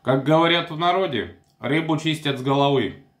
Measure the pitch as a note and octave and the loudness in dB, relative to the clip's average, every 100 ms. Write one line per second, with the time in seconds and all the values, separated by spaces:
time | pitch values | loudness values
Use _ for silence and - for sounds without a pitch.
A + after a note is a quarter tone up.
0 | B2 C3+ C3+ D#3+ E3+ E3+ E3 D#3 F3 F3 | 0 0 4 4 4 2 -2 -2 0 0
1 | F#3+ A#2 F#2 - _ _ A#2+ D#3 D#3+ D3+ | -2 -4 -6 -14 _ _ -2 -2 0 -2
2 | D#3+ D#3 D3 B2+ C3 C#3 C#3+ C3+ G2 - | -2 -2 -4 -4 0 2 2 2 -2 -8
3 | _ _ | _ _